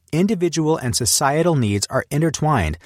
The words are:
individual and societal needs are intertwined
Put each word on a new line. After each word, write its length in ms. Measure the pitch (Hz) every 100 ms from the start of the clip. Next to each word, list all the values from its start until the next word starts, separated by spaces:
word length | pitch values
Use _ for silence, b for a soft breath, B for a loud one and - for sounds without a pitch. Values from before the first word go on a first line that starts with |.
| _
individual 680 | 151 202 202 175 160 156 160
and 180 | 123 104
societal 600 | 120 - 139 147 175 151
needs 300 | 110 101 -
are 140 | 135 -
intertwined 680 | 143 160 - 151 139 80 78